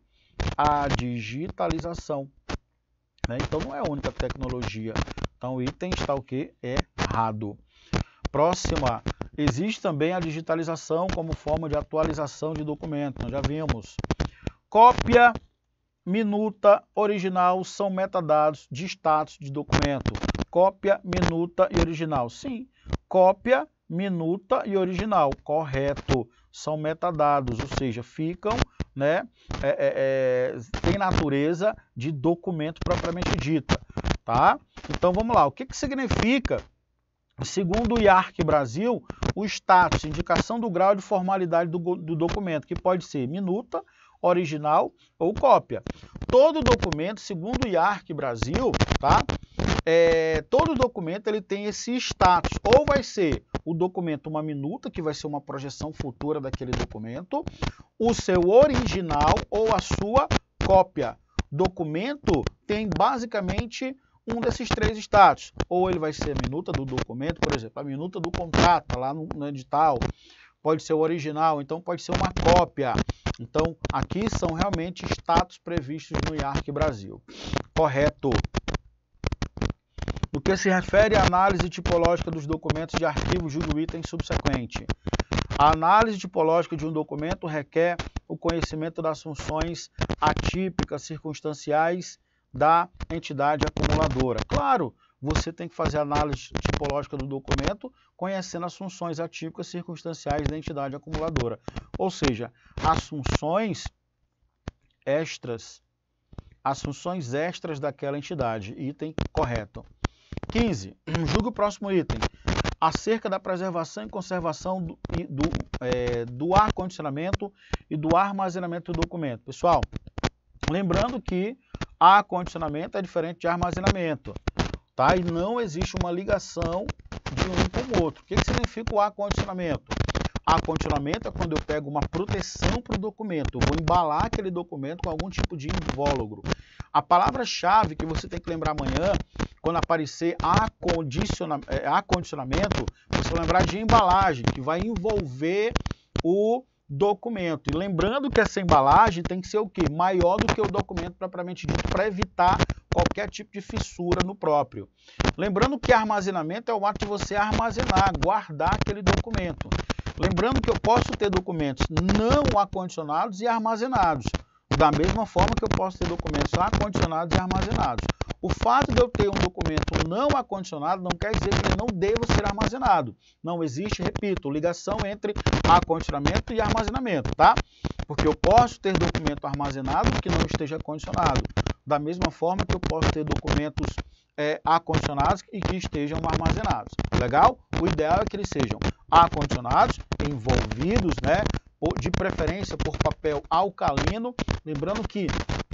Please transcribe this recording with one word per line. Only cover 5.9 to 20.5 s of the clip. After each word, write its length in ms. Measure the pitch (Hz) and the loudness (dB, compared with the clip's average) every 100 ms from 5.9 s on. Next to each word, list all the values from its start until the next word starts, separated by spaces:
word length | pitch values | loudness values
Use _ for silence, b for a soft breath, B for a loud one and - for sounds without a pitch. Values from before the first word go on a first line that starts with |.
| - | -6
está 200 | 156 139 | -4 -6
o 60 | |
quê? 320 | 123 127 - _ | -6 -8 -8 _
Errado. 960 | 120 135 - - - 117 113 107 107 104 _ B B - B B - | -8 -8 -8 -6 -4 -2 -2 -4 -8 -10 _ B B -4 B B -4
Próxima. 720 | 131 156 180 - 160 131 113 - B B - | 2 2 2 0 0 0 -2 -6 B B 0
Existe 440 | 147 117 202 220 | 0 2 -2 -2
também 320 | 196 151 156 | -2 0 0
a 60 | 185 | 0
digitalização 840 | 160 156 165 160 165 165 - 160 185 | -4 -6 -4 -4 -4 -6 -4 -2 -2
como 220 | 175 160 156 | -4 -4 -6
forma 340 | - 156 160 | -2 -2 -2
de 80 | 147 | -4
atualização 760 | 143 156 160 156 143 - 156 | -2 -2 -2 -2 -6 -6 -8
de 100 | 160 | -6
documento. 580 | 151 151 165 147 143 127 | -6 -8 -6 -6 -6 -6
Nós 100 | 120 | -6
já 100 | 135 | -4
vimos. 540 | 127 147 156 117 104 - - - - B B B _ | -4 -4 -4 -6 -8 -12 -6 -4 -4 B B B _
Cópia, 640 | 208 233 247 - 240 240 226 - _ _ _ _ _ | 8 8 8 4 8 8 6 -6 _ _ _ _ _
minuta, 800 | - 196 214 208 214 208 208 208 - - | -2 0 2 2 0 4 6 6 4 0
original 680 | 208 208 185 185 180 185 | 0 0 0 2 4 2
são 260 | 185 - 202 | -2 -4 -4
metadados 760 | 185 196 190 160 151 151 147 - | -2 -2 -2 2 4 4 0 -8
de 140 | 127 180 | -10 -8
status 520 | - 160 151 156 - | -4 2 2 0 -8
de 120 | 139 | -8
documento. 600 | 139 - 127 143 139 - 107 - - | -8 0 2 2 -2 -4 -4 -6 -6
Cópia, 500 | - | -2